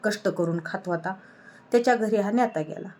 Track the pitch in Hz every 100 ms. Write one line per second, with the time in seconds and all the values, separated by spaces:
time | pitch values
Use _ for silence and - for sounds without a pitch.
0 | 214 202 196 170 170 170 165 190 180 170
1 | 175 190 - - - - - 240 240 240
2 | 220 214 202 233 226 160 151 - 190